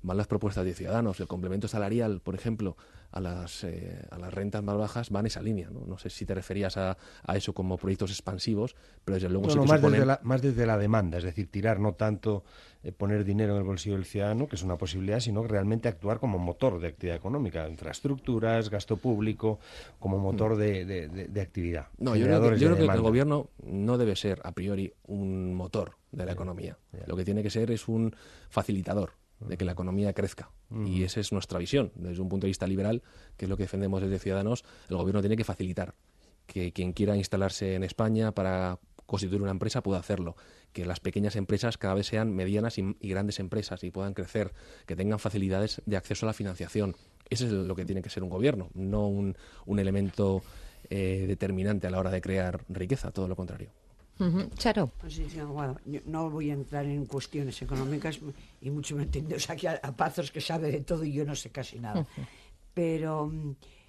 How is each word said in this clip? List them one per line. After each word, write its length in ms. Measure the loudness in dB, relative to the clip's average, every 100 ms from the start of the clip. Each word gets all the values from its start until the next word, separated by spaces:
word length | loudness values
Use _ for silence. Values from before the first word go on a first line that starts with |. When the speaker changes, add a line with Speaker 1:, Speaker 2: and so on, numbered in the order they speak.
Speaker 1:
van 140 | 0 0
las 100 | 2
propuestas 380 | 0 0 0
de 100 | -2
Ciudadanos. 460 | -2 -2 2 2 -2
El 60 | -4
complemento 400 | -4 -2 -2 -2
salarial, 520 | -2 0 2 0 -2
por 140 | -4
ejemplo, 420 | -4 -2 -2 -4 -6 -18 -20 -12
a 80 | -6
las, 440 | -4 -6 -8 -8
eh, 420 | -8 -8 -10 -12 -14
a 80 | -12
las 140 | -10
rentas 300 | -6 -4 -2
más 140 | 0 0
bajas 340 | 0 -2 -2
va 60 | 0
en 60 | 0
esa 160 | -2
línea, 260 | -2 -2 -4
¿no? 140 | -10 -10
No 120 | -8
sé 120 | -10
si 140 | -8
te 100 | -4
referías 420 | -4 -2 -2 0 0
a, 200 | -2 -2 -8 -12
a 120 | -2 0
eso 160 | 0
como 220 | -2 -2 0
proyectos 340 | 0 0 0
expansivos, 680 | -2 -6 -4 0 0 0 -6 -20 -12
pero 120 | -2 0
desde 120 | 2
luego 180 | 2 4
Speaker 2:
No, 60 |
Speaker 1:
sí 40 | 6
Speaker 2:
no, 60 |
Speaker 1:
que 40 | 8
Speaker 2:
más 100 | 8
Speaker 1:
suponen 200 | 8 8
Speaker 2:
desde 60 | 6
la, 140 | 4
más 200 | 2 4
desde 240 | 4 4 4
la 120 | 4
demanda, 400 | 6 4 4 0
es 60 |
decir, 260 | -2 -2 -4
tirar 300 | 0 2 4
no 140 | 2
tanto, 500 | 2 0 2 0 0 -4 -20 -20 -12
eh, 80 | -12
poner 320 | -2 2 2
dinero 300 | 4 2 4
en 40 | 2
el 60 |
bolsillo 320 | 0 -2 -2 -2
del 80 |
ciudadano, 420 | -2 -2 0 0 0
que 80 |
es 80 | -2
una 160 | -2 -2
posibilidad, 400 | -2 -2 0 0
sino 240 | 0 0
realmente 440 | 2 2 2 2 0
actuar 320 | -2 -2 0
como 180 | 0 0
motor 400 | -2 2 0 2
de 60 | -4
actividad 300 | -4 -4 -4
económica, 520 | -4 -2 -2 -4 -6
infraestructuras, 1000 | -8 -10 -4 -2 -2 0 2 4 2 2
gasto 260 | -4 -2 0
público, 640 | 2 2 2 2 0 0 -8 -18 -18 -6
como 200 | 0 2
motor 360 | 2 2 2
Speaker 1:
Mm. 40 | 4
Speaker 2:
de, 260 | 2 2
de, 240 | -2 -4 -4
de, 200 | -8 -4
de 120 | -4
actividad, 480 | -4 -2 -2 -2 -6 -4
Speaker 1:
No, 160 | 2
yo 100 | 4 6
creo 140 | 8
que, 140 | 8
Speaker 2:
generadores 60 | 8
Speaker 1:
yo 80 | 8
Speaker 2:
de 60 |
Speaker 1:
creo 20 | 8
que 60 |
el 40 | 6
Speaker 2:
demanda. 220 | 6 6
Speaker 1:
gobierno 420 | 6 4 2 -2 -12
no 340 | -6 0 2 4
debe 160 | 4
ser, 260 | 2 0 -2
a 80 | -4
priori, 400 | -4 -2 0 -2 -6 -8
un 460 | -4 -2 -2 -2
motor 420 | -2 -2 -4 -4 -8 _
de 120 | -8
la 20 | -4
Speaker 2:
Ya, 60 |
Speaker 1:
economía. 460 | -4 -4 -6 -8 -12 _
Speaker 2:
ya. 120 | -12 -6
Speaker 1:
Lo 100 | -4
que 80 |
tiene 180 | 0 0
que 80 | 0
ser 200 | 0 0
es 160 | 0 0
un 260 | 2 2 -2 -20 -20 -2
facilitador 640 | -2 0 -2 0 0 -2 -6 _ _
de 160 | -8 -2
que 80 |
la 80 | -2
Speaker 2:
Ujú. 40 | -2
Speaker 1:
economía 320 | -2 0 0
crezca. 380 | 2 -2 -2 -16 -20 _
Speaker 2:
Ujú. 160 | -4 0
Speaker 1:
Y 160 | 2
esa 160 | 0 0
es 120 | -2
nuestra 260 | -2 -2 -4
visión. 340 | 2 2 2
Desde 260 | -4 -6 -4
un 80 | -2
punto 180 | 0 0
de 40 |
vista 160 | 0 0
liberal, 360 | 0 2 0 -4 -20 -20 -8
que 100 | -4
es 20 |
lo 80 | -2
que 60 |
defendemos 380 | -2 -2 0 0
desde 160 | 0 -2
Ciudadanos, 460 | 0 0 0 -2 -6 -20 -6
el 80 | -2
gobierno 240 | 2 2
tiene 160 | 2 2
que 80 |
facilitar 500 | 0 -2 -4 -2 -6 -8 _ _ -20 _ -10
que 260 | -4 -2
quien 200 | -2 -2
quiera 240 | 2 4 4
instalarse 580 | 2 2 0 0 -2
en 100 | 0
España 480 | -2 0 2 4 2
para 460 | 2 2 2 0 -2 _ -20 -4
constituir 340 | -2 0 0
una 80 | 0
empresa 300 | 0 0 -2
pueda 160 | 0 -2
hacerlo, 380 | 0 -2 -2 -8 -18 -20 _
que 120 | -6
las 160 | -4 -4
pequeñas 360 | -2 0 0 0
empresas 420 | 0 0 0 0
cada 160 | 0
vez 120 | 2 2
sean 280 | 0 0
medianas 420 | 0 0 2 0 0
y, 180 | -4 -4
y 80 | -4
grandes 320 | -2 -2 -2
empresas 420 | -4 -4 -4 -6
y 80 | -6
puedan 240 | -4 -4
crecer, 380 | -4 -4 -2 -2 -6 -18 -20 -10
que 80 |
tengan 240 | -2 0 0
facilidades 640 | 0 0 0 2 0 -2 -2
de 100 | -2
acceso 300 | -2 -2 -2
a 20 |
la 40 |
financiación. 640 | -2 -6 -4 -4 0 -2 -4 -14 -20 -6
Ese 180 | -2 0
es 60 |
lo 220 | 0 0
que 100 | -2
tiene 180 | -2 -4
que 80 | -4
ser 120 | -6
un 60 | -4
gobierno, 400 | 2 2 2 -6
no 340 | -6 0 2 2
un, 280 | 2 0 -4 -12 -18 -2
un 120 | 0
elemento, 640 | 2 2 0 2 2 2 -2 -16 -18 -18 -6
eh, 340 | -2 0 0 0
determinante 600 | 0 0 0 0 0 0
a 40 |
la 80 | 0
hora 120 | 0
de 100 | 0
crear 440 | 0 0 0 -2 -6
riqueza, 420 | -6 -2 -2 -2
todo 160 | -2 -2
lo 100 | -2
contrario. 340 | -6 -8 -12 -16 _ -20 -20 -2
Speaker 3:
Ujú. 300 | 2 2 -2 0
Charo. 340 | 2 2 0 -2
Speaker 4:
Pues 140 | -10
sí, 160 | -6 -6
señor 160 | -6 -6
Aguado, 340 | -4 -4 -6 -8
yo 140 | -8
no 240 | -6 -4 -2
voy 220 | -2 -2
a 40 |
entrar 300 | -2 -4 -4
en 220 | -2 -2 -2
cuestiones 560 | -4 -4 -6 -6 -6
económicas 580 | -4 -2 -2 -2 -4 -6 -10 -14 -18 -12
y 100 | -6
mucho 240 | -6 -4
me 100 | -4
entiende, 320 | -2 -2 -2 -4
o 40 |
sea, 160 | -4 -4
que 100 | -4
a, 140 | -4
a 140 | -6 -2
Pazos 340 | -2 0 -6
que 120 | -6
sabe 280 | -2 -2 0
de 100 | -2
todo 220 | -2 -2
y 80 | 0
yo 120 | -2
no 100 | -2
sé 160 | -4 -8
casi 280 | -10 -10 -10
nada. 200 | -4 -2
Speaker 3:
Ujú. 200 | -2 -6 -14 -16 -20 -20 -8
Speaker 4:
Pero, 540 | 0 0 0 0 -2 -2
mm, 260 | -4 -6 -8 -16 -20